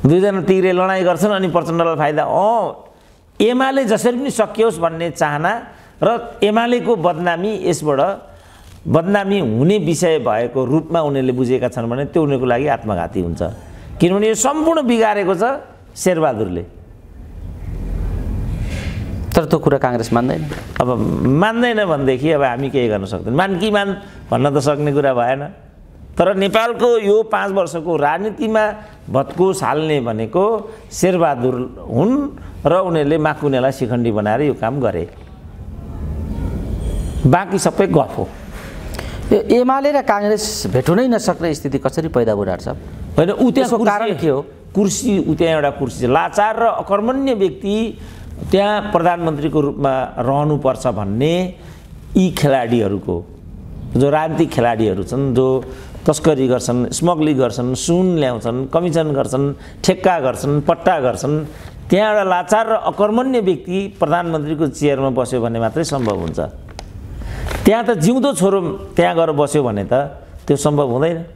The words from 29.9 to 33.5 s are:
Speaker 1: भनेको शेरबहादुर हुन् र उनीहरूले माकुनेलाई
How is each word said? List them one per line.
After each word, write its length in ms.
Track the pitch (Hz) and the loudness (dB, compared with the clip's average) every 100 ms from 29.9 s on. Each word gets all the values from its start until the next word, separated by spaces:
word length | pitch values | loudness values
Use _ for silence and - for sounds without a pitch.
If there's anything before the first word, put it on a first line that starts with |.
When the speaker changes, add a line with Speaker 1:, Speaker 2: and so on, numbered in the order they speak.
| 147 | 0
Speaker 1:
भनेको 720 | 117 110 113 170 202 220 196 - - | 0 -4 -2 0 2 0 -6 -16 -14
शेरबहादुर 920 | - 180 180 165 127 127 123 127 - 90 | 0 2 4 2 2 0 0 -6 -10 -4
हुन् 400 | 113 196 277 285 - - - 147 | 2 2 2 -2 -8 -16 -4 2
र 80 | |
उनीहरूले 440 | 180 190 165 143 160 | 2 2 0 2 2
माकुनेलाई 540 | 151 147 147 | 0 0 0